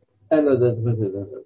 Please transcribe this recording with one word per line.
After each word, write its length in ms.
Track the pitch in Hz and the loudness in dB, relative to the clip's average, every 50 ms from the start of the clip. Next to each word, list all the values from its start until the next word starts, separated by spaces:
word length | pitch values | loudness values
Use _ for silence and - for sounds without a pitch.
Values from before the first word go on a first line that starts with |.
| _ _ _ _ _ _ | _ _ _ _ _ _
да, 260 | 160 156 147 143 135 | 0 2 4 2 2
да, 200 | 117 123 123 110 | 2 2 2 0
да, 200 | 113 113 117 117 | 0 -2 -2 -2
да, 140 | 110 107 95 | -2 -2 -4
да. 160 | 92 98 98 90 - - - | -4 -6 -10 -10 -12 -16 -20